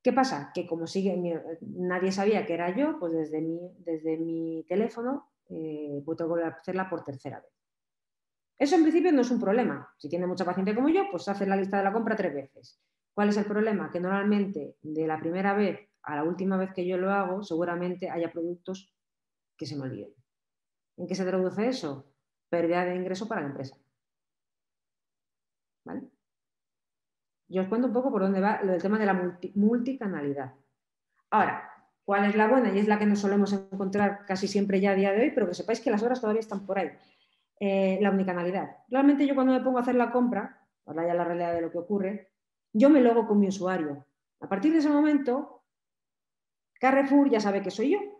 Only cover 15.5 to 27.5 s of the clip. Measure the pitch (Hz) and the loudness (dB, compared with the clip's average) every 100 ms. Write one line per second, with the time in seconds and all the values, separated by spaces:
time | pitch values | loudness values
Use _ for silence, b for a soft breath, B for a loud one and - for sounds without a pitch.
15.5 | 202 202 160 - _ - 147 156 175 190 | 2 0 -2 -12 _ -8 -4 -2 -2 0
16.5 | 190 190 190 180 185 190 202 190 185 208 | 0 -2 -4 -4 -2 0 0 0 -4 -4
17.5 | 160 175 175 180 180 180 160 165 170 165 | -2 -2 -2 -4 -6 -6 -4 -6 -4 -6
18.5 | 175 - 190 - _ _ _ _ _ _ | -8 -10 -12 -14 _ _ _ _ _ _
19.5 | _ 151 143 131 104 104 _ _ _ _ | _ -10 -8 -8 -10 -14 _ _ _ _
20.5 | _ _ _ _ - 180 185 185 185 185 | _ _ _ _ -14 -8 -4 -2 0 -2
21.5 | 190 233 254 156 135 - _ _ _ _ | 0 -2 -2 -6 -10 -14 _ _ _ _
22.5 | 170 165 175 180 180 185 190 220 214 143 | -2 0 0 0 -4 -6 -6 -6 -6 -6
23.5 | 139 139 - _ _ _ _ _ _ _ | -8 -12 -14 _ _ _ _ _ _ _
24.5 | _ _ _ _ _ _ _ _ _ _ | _ _ _ _ _ _ _ _ _ _
25.5 | _ _ _ - - - _ _ _ _ | _ _ _ -12 -12 -12 _ _ _ _
26.5 | _ _ _ _ _ _ _ _ _ _ | _ _ _ _ _ _ _ _ _ _